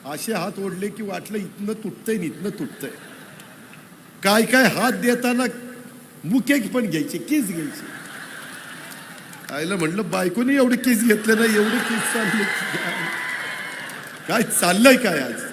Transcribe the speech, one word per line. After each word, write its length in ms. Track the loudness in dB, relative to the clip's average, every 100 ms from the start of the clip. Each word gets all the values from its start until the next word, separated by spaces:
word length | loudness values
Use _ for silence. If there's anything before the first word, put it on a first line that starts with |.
असे 280 | -10 -8 -4
हात 260 | -2 -2 -4
ओढले 300 | -6 -4 -6
की 140 | -6
वाटलं 360 | -6 -8 -6 -6
इथनं 340 | -6 -6 -6
तुटतंय 440 | -4 -6 -6 -2 -2
आणि 100 | -2
इथनं 240 | -4 -8
तुटतंय. 400 | -6 -8 -8 -10 -10 -18 -18 -20 -20 -20 -20 -20 -20 -20 -20 -20 -2
काय 180 | 4 4
काय 220 | 6 6
हात 280 | 6 4 0
देताना 520 | 2 2 2 2 0 0 -4 -14 -16 -18 -20 -20 -12
मुके 360 | 0 0 4 2
पण 260 | 2 0 0
घ्यायचे, 320 | -2 -2 -6
किस 280 | 0 0 0
घ्यायचे. 520 | -4 -6 -10 -14 -14 -14 -14 -14 -14 -14 -16 -16 -16 -16 -16 -16 -18 -18 -16 -8
आईला 220 | -6 -2 0
म्हणलं, 340 | 0 -2 -2
"बायकोनी 440 | 0 0 2 2
एवढे 220 | 4 6 4
किस 280 | 4 4
घेतले 300 | 4 4 4
नाही, 220 | 4 4 4
एवढे 220 | 4 2
किस 340 | 0 -2 0
चालले 300 | 0 0 0
काय? 640 | 0 -2 -4 -4 -4 -4 -6 -6 -6 -6 -8 -8 -10 -10 -12 -12 -14 -12 -2
काय 140 | 0
चाललंय 540 | 0 2 2 8 8 8
काय 220 | 6 0
आज?" 240 | -2 -6 -10